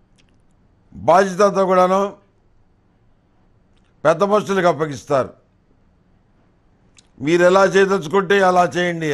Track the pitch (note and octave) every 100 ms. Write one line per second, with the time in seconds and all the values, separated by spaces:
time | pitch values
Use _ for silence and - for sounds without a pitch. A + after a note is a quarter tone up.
0 | _ _ _ _ _ _ _ _ _ -
1 | A2 F3 G3 F3 G3+ F#3 F#3+ F#3 F#3 F#3+
2 | G3+ - _ _ _ _ _ _ _ _
3 | _ _ _ _ _ _ _ _ _ _
4 | D3 E3 G3 G#3 D3 G3 F3 D3 D#3 C3
5 | - C#3 G2+ - _ _ _ _ _ _
6 | _ _ _ _ _ _ _ _ _ _
7 | _ - C#3 F3 F3 F#3+ F#3+ F3+ F#3+ G3
8 | D3 G3 F3+ G3+ F#3 F3+ F3+ F3 F3 E3+
9 | D#3